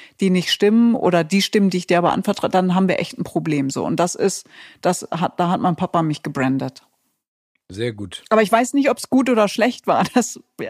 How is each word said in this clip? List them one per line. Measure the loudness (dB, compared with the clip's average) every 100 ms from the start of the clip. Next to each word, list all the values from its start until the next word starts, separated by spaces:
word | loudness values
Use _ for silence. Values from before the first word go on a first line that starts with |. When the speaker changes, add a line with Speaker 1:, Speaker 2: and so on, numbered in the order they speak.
| -20 -2
Speaker 1:
die | 0
nicht | 2 0
stimmen | 2 4 4 4
oder | 4 2 2
die | 2 0
stimmen, | 0 2 2
die | 0
ich | 0
dir | 0
aber | 2
anvertraue, | 0 -2 -2 0
dann | 0 2
haben | 2 0
wir | 0
echt | -4 -8
ein |
Problem | -6 -4 -2 -2 -2
so. | -4
Und | -4 0
das | -2
ist, | 0 -4 -4 -14 -20 -20 -6
das | -4 -4 -6
hat, | -4 -4 -2
da | -2
hat | 0
mein | -2 -2
Papa | -2 -2
mich | -2 -4
gebrandet. | -6 -4 -2 -2 -4 -10 _ _ _ _ _ _ _ _ _
Speaker 2:
Sehr | -6 -6
gut. | -6 -12 -12 0
Speaker 1:
Aber | 2
ich | 4
weiß | 2 2
nicht, | 0 0
ob's | -2 0
gut | 0 2
oder | 2 2
schlecht | 2 -2 -2 -2
war. | 0 2
<laughs> |
Das, | 0 -2 -6 _ -12
I | -6